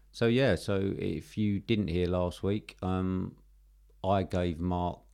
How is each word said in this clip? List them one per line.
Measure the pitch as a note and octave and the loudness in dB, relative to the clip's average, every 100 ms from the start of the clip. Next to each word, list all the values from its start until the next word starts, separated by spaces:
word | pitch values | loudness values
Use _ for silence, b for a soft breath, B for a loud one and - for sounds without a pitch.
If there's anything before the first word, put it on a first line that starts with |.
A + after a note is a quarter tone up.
| b | b
so | - A#2 | 0 2
yeah, | A#2+ C3+ E2+ | 4 4 2
so | - G2 G2 F#2+ | 0 0 0 -2
if | F#2+ D#2+ - - | -4 -4 -6 -2
you | G#2+ G2+ | 0 0
didn't | - A2 E2 | 0 0 2
hear | F2 F2 | 0 2
last | F2+ F2 - | 2 -2 -2
week, | F#2+ G#2+ - - | -2 -2 -6 -8
um, | F#2 F#2 F#2 F#2 F2+ - - - - - - - | -4 -2 0 -2 -4 -10 -20 -20 -20 -20 -20 -6
I | F#2+ G2 | 0 0
gave | E2+ F#2 F2+ D#2+ | 0 0 -2 -2
Mark, | F2 F2 F2 - - | -2 0 -2 -6 -14